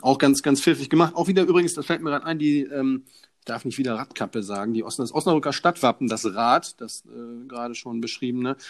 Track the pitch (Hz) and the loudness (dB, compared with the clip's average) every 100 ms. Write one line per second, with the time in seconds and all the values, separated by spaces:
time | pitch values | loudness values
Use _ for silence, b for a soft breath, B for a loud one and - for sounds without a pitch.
0 | 127 139 143 139 147 139 170 139 139 160 | 2 6 6 4 2 4 4 2 2 4
1 | 160 165 170 190 175 175 175 151 147 165 | 4 2 2 4 4 4 2 -2 -4 -2
2 | 156 143 156 156 147 147 131 139 135 131 | -2 -4 -2 0 2 2 -2 -2 -2 -2
3 | b b b _ - 117 131 131 131 110 | b b b _ -10 -8 -6 -4 -2 -2
4 | 139 - 101 113 101 101 110 113 110 - | -6 -8 -6 -4 -6 -4 -2 -4 -4 -6
5 | 117 156 185 156 143 - 175 170 123 - | -2 0 2 2 0 0 0 2 0 2
6 | 120 110 110 98 117 131 - - 113 - | -4 -2 -2 0 4 2 0 -12 -14 -14
7 | 110 120 117 120 131 120 120 117 123 113 | -16 -16 -16 -16 -14 -10 -10 -10 -8 -6
8 | 113 - 123 123 127 135 | -6 -6 -6 -2 -4 -6